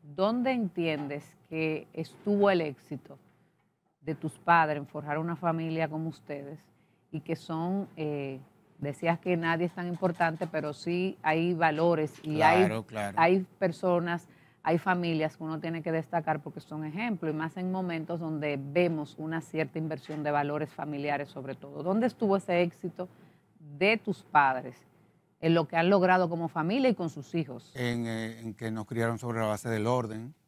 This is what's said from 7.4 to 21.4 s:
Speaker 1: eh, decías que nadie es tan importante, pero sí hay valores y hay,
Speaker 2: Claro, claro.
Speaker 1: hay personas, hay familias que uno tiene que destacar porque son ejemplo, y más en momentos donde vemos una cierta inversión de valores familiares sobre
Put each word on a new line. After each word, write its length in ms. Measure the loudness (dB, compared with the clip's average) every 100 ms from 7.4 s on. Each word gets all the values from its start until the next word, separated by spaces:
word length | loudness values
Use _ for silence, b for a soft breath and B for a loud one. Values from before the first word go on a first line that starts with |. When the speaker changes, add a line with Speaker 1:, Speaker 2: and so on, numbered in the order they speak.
| -4 -4 -2 -2 -4 -6
Speaker 1:
eh, 440 | -4 -4 -6 -10 -14 _ _ _
decías 400 | -8 -2 0 0
que 180 | 2 2
nadie 300 | 2 2 0
es 80 |
tan 120 | -2 -6
importante, 580 | 0 0 2 0 0 -4
pero 260 | -4 -4
sí 460 | -6 -2 0 -2 0
hay 300 | 2 2 2
valores 640 | 4 2 4 4 4 0 -4
y 180 | -4 4
hay, 240 | 6 8
Speaker 2:
Claro, 220 | 4 2 -6
claro. 320 | -6 -2 4
Speaker 1:
hay 200 | 6 6 2 -2
personas, 680 | -2 0 2 2 0 -4 -8 b b b
hay 160 | 0 2
familias 580 | 2 0 2 0 0 -4
que 80 |
uno 160 | -8 -6
tiene 220 | -6 -6
que 100 | -2
destacar 480 | -4 -2 -4 -2 -4
porque 180 | -6 -16
son 240 | -12 -8 -8
ejemplo, 420 | -6 -4 -2 -2
y 60 |
más 220 | -2 -4 -6
en 120 | -4
momentos 500 | -4 -4 -6 -4 -6
donde 380 | -4 -4 -2 -4
vemos 580 | -2 2 2 0 -6 -8
una 220 | -6 -6
cierta 360 | -6 -4 -4 -4
inversión 440 | -6 -6 -8 -6
de 80 | -2
valores 400 | 0 0 -2 -4
familiares 580 | -8 -8 -6 -4 -4 -6
sobre 260 | -10